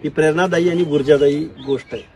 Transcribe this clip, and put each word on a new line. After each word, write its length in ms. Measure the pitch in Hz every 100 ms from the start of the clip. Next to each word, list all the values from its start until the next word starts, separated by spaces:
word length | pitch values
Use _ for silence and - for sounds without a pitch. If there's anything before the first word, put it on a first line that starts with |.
ही 60 | 151
प्रेरणादायी 600 | 143 156 156 185 175 175
आणि 160 | 170 170
ऊर्जादायी 580 | 143 135 143 143 147 160 - 135
गोष्ट 220 | 135 -
आहे. 100 | 113 -